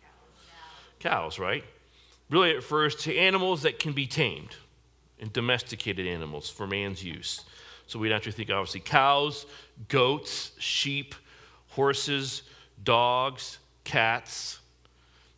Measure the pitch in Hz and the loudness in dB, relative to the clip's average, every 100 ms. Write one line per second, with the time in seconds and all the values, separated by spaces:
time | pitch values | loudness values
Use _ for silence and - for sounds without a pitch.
0 | - - _ - - - - - - - | -20 -20 _ -20 -20 -20 -20 -20 -20 -4
1 | 170 101 82 87 92 117 - - _ _ | 0 0 -2 -4 -2 -2 -6 -20 _ _
2 | - _ - 156 175 139 123 151 151 143 | -20 _ 0 4 4 2 0 2 2 0
3 | 160 151 190 190 185 175 147 - 156 139 | -2 2 4 4 2 2 0 0 -4 -4
4 | 135 - 127 73 - - - _ _ _ | -4 0 0 -2 -12 -18 -20 _ _ _
5 | _ - 110 123 120 123 - 113 - 92 | _ -14 -6 -2 0 0 -2 -8 -6 -4
6 | 90 87 78 73 - - 98 98 101 90 | -4 -4 -6 -8 -10 -10 -6 -4 -4 -8
7 | 87 76 - - - - - - - 117 | -10 -10 -8 -10 -12 -20 -20 -20 -14 -4
8 | 107 107 110 104 107 98 92 98 - 147 | 0 0 -2 -8 -2 -2 -2 -6 4 6
9 | 135 143 147 147 - - - - 113 135 | 6 4 2 -4 -14 -20 -20 -18 0 4
10 | 123 151 - - - - - - 143 139 | 4 2 -4 -8 -8 -8 -4 -2 -2 -4
11 | 139 - - - - - _ - 139 135 | -8 -16 -20 -20 -20 -20 _ 0 2 2
12 | - 139 135 - - - - - 101 117 | 0 -2 -2 -8 -12 -20 -20 -6 4 6
13 | 120 123 135 131 - - _ _ - 139 | 6 4 0 -4 -14 -16 _ _ -2 2
14 | 110 117 - - - - _ _ _ _ | 4 2 -4 -10 -10 -12 _ _ _ _
15 | _ _ _ | _ _ _